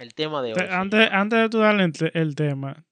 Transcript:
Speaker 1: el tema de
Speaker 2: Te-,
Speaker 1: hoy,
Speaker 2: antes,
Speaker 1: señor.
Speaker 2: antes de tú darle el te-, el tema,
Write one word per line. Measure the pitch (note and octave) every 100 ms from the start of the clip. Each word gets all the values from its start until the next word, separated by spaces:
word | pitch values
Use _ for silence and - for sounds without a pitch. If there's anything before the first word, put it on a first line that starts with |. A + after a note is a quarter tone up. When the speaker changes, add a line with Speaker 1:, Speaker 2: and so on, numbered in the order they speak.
Speaker 1:
el | A#2+
tema | - D#3 D3
de | B2
Speaker 2:
Te-, | A2
Speaker 1:
hoy, | F3+
Speaker 2:
antes, | F#3 G3 G#3+
Speaker 1:
señor. | A3
Speaker 2:
antes | G3 G3+ A3+
de | A3+
tú | A3+
darle | G#3+ G#3
el | F3+
te-, | D3 D#3+ E3
el | D#3+
tema, | C#3 D3+ C3+ C3+ D3 _